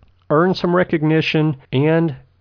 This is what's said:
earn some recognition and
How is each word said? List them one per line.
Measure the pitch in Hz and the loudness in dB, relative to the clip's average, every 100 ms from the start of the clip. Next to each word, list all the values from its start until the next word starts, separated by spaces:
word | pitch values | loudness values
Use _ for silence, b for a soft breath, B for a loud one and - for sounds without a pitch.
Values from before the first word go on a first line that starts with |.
| - _ _ | -20 _ _
earn | 151 180 | 0 2
some | 175 180 | 0 0
recognition | 175 175 165 156 160 156 156 156 139 B | 0 0 -2 0 0 0 0 -2 -4 B
and | 131 151 165 165 131 - _ | -2 0 0 -2 -6 -16 _